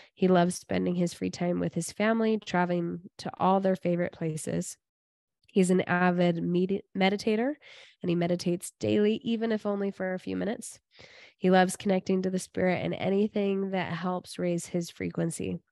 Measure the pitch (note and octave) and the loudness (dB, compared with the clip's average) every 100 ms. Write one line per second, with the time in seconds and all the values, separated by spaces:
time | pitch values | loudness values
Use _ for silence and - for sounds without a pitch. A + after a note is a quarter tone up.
0 | - - F#3 F3+ F3 - - F#3 F#3 F3 | -16 0 4 4 4 -2 -4 -2 0 0
1 | F3 - F#3 - F3 F3+ E3+ - E3+ - | -2 -2 -6 -4 -2 -2 -2 -4 -6 -2
2 | G#3 A3+ A3 A3 - F3+ F3 F3 E3+ F3 | 0 0 0 -2 -2 0 0 0 -2 -6
3 | F#3+ - - - F#3 F#3+ G3 F#3 F3 F3 | -12 -12 -10 0 2 4 2 0 0 0
4 | F3 - E3 D#3 - E3 F3+ - _ _ | -2 -4 -6 -4 -4 -4 -4 -10 _ _
5 | _ _ _ _ _ G#3 F3+ F#3 - F3+ | _ _ _ _ _ 2 4 4 2 2
6 | F3+ F3 F3 E3 E3+ F3 F#3+ G3 - G3 | 4 4 2 2 0 2 2 -2 -4 0
7 | F#3+ G3+ - G#3+ B3+ D4+ - - - _ | 0 2 0 0 0 -4 -10 -20 -20 _
8 | F3+ E3+ E3+ F3 F3+ F3 - - G#3+ G#3+ | -2 0 2 0 0 -2 -4 -4 0 4
9 | G#3 A3 - A3+ A3+ G#3+ G#3 G3+ G3 F#3+ | 4 2 -2 -2 0 -2 -2 -2 -4 -4
10 | F#3 F#3 - F#3 F#3 A3+ - - _ - | -4 -6 -6 -4 -4 -6 -10 -18 _ -20
11 | - - - _ F#3 F#3 F#3 - G#3 F#3 | -20 -20 -20 _ 4 6 4 2 0 0
12 | - F#3+ F#3 F#3 - - F#3 F3 E3+ - | 2 0 0 -4 -6 -2 0 0 -2 -2
13 | F#3 G3 G#3 G#3+ G3 G3 G3 F#3+ E3+ E3 | 0 0 0 0 0 0 -2 -4 -4 -4
14 | F3+ F3+ - - F3 F3 - F3+ E3+ - | -4 -4 -6 -4 -2 -2 -2 -4 -4 -6
15 | F3+ E3 E3+ - - F3+ _ | -6 -2 -4 -4 -6 -6 _